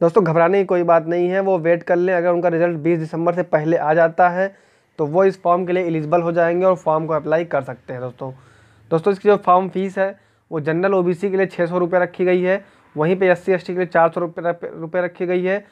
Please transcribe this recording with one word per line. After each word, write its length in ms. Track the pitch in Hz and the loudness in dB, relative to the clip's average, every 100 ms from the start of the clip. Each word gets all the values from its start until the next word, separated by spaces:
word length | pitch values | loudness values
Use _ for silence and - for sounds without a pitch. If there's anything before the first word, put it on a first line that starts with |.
दोस्तों, 220 | 170 214 | 0 2
घबराने 340 | 170 165 170 196 | 2 4 4 2
की 60 | |
कोई 180 | 185 180 | 2 0
बात 220 | 170 165 160 | 4 2 2
नहीं 220 | 175 175 | -2 0
है, 120 | 185 | 0
वो 160 | 196 185 | 0 0
वेट 240 | 160 170 | 2 0
कर 140 | 160 175 | 0 0
लें। 160 | 180 | 2
अगर 160 | 180 175 | 0 0
उनका 180 | 170 175 | 0 0
रिजल्ट 300 | 165 175 165 | 0 0 0
बीस 200 | 156 170 | -2 -2
दिसंबर 360 | 160 165 170 | -2 -4 -2
से 80 | 175 | -2
पहले 320 | 175 156 156 165 | 0 -2 0 0
आ 160 | 147 | 2
जाता 340 | 160 165 165 180 | 2 2 2 2
है 180 | 180 196 196 _ _ _ - | 2 -4 -6 _ _ _ -6
तो 80 | 147 | -2
वो 180 | 170 | 2
इस 160 | 196 185 | 0 0
फॉर्म 240 | 175 175 180 | 0 0 0
के 60 | |
लिए 120 | 180 | -2
एलिजिबल 380 | 170 160 151 175 | -2 -4 -2 -2
हो 100 | 170 | 0
जाएंगे 320 | 170 170 175 185 | 0 0 2 0
और 80 | 180 | 0
फॉर्म 300 | 160 156 156 | 0 -2 -2
को 60 | |
अप्लाई 300 | 156 151 160 | -4 -2 -2
कर 180 | 165 143 | -2 -4
सकते 300 | 131 117 - | -6 -10 -14
हैं 100 | 127 | -12
दोस्तों। 280 | 127 123 135 131 _ _ _ _ - | -12 -12 -14 -16 _ _ _ _ -4
दोस्तों, 220 | 165 202 | -2 0
इसकी 160 | 196 202 | 0 2
जो 80 | 202 | 2
फॉर्म 320 | 196 180 190 | 4 2 2
फीस 300 | 185 190 190 | -4 -6 -4
है 200 | 196 202 _ _ - | -4 -6 _ _ -10
वो 100 | 160 | -6
जनरल 340 | 147 160 190 | -2 0 0
ओबीसी 360 | 190 175 175 202 | 0 0 -2 -2
के 60 | 190 | -2
लिए 100 | 185 | -2
छः 200 | - 170 | -2 -2
सौ 120 | 180 | -2
रुपये 220 | 175 180 | 0 0
रखी 240 | 180 175 | 0 -2
गई 160 | 180 180 | 0 2
है, 220 | 180 196 196 _ _ 147 | 0 -2 -6 _ _ -2
वहीं 200 | 160 190 | 0 2
पे 120 | 185 | 2
एससी 240 | 175 190 | 2 0
एसटी 200 | 180 180 | -2 -2
के 60 | 180 | -6
लिए 80 | 175 | -2
चार 220 | 170 165 | 2 2
सौ 100 | 175 | 0
रुपये 240 | 175 175 | -6 -6
रप-, 200 | 170 170 - | -6 -6 -10
रुपये 300 | 160 165 180 | -12 -8 -4
रखी 240 | 180 175 175 | -4 -4 -4
गई 180 | 180 | -2
है, 200 | 180 196 196 | -2 -4 -8